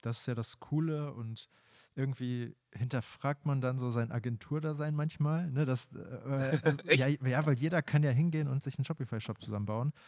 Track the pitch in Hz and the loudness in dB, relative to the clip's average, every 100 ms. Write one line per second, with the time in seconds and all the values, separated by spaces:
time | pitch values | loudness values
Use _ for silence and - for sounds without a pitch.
0 | 113 113 - 117 113 - - 151 160 151 | -6 -6 -4 -6 -6 -10 -4 -2 -2 -2
1 | 147 123 113 113 - _ _ - _ - | -6 -8 -10 -10 -14 _ _ -20 _ -4
2 | 135 131 123 123 117 - _ - 123 127 | -2 -2 -4 -4 -6 -10 _ -6 -2 -2
3 | - - 139 143 151 139 127 131 123 117 | -4 -4 -2 -2 0 0 0 0 0 0
4 | 117 120 120 117 - 151 156 147 151 151 | 0 -2 -2 -4 -4 -4 -2 -2 -2 0
5 | 151 - 151 160 175 131 143 127 - - | -2 0 2 2 0 2 2 0 -2 -14
6 | 85 127 131 135 135 147 165 143 - 151 | -12 -10 -2 0 2 2 2 2 6 6
7 | 131 147 131 127 151 127 156 175 - 147 | 6 2 2 2 4 2 2 0 2 4
8 | 147 123 170 156 143 135 139 - 131 160 | 4 4 4 2 0 0 -2 -4 -4 -4
9 | 127 113 - 107 - 104 101 110 139 - | -4 -4 -6 -8 -4 -4 -2 0 -2 -4